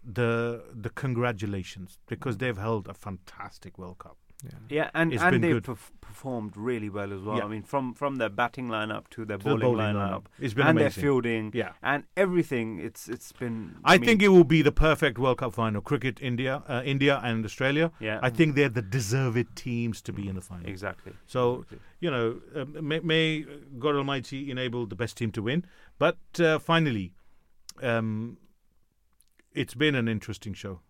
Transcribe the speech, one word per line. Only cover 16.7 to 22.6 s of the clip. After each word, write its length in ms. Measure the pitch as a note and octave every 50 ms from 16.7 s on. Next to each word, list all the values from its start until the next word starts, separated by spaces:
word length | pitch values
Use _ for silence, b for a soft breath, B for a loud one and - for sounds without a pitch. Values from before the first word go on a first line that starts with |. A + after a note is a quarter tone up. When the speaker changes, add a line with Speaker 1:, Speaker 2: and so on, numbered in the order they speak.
| C#3 A#2+ C3
Speaker 1:
India 380 | C#3+ C#3 C#3 C#3 C#3+ C#3 C3+ G#2+
and 220 | B2 A2+ A2+ A2
Australia. 460 | G#2+ - - C3 C3+ C#3 D3 E3 E3 - -
Speaker 3:
Yeah. 200 | A2+ A2 G#2+ A2 -
Speaker 1:
I 80 | C3
think 240 | A#2 A#2 E3 D#3 C3+
they're 120 | C#3 C#3+ C#3
the 120 | A2 B2
deserved 720 | A2 F#2+ G2 C3+ A2+ F#2+ A2+ C3 C3+ B2+ A2 A#2+ A#2+ - -
teams 460 | - - C3 A#2+ A#2+ A#2 A#2 G#2+ -
to 100 | - -
be 160 | G#2+ G2+ G2+ G2
in 60 | F#2+
the 80 | F#2
final. 260 | F#2 - F#2 F2+ E2+ F#2+
Speaker 3:
Exactly. 460 | G2 F#2 G2+ G2 F#2 - - G2 F#2+ - - _
Speaker 1:
So, 300 | - B2+ B2 B2 B2 B2+
Speaker 3:
Exactly. 220 | - - G#2+ - b b b b
Speaker 1:
you 100 | F3 F3
know, 320 | C#3+ B2 A#2 A2+ B2 - - - -
uh, 100 | D3+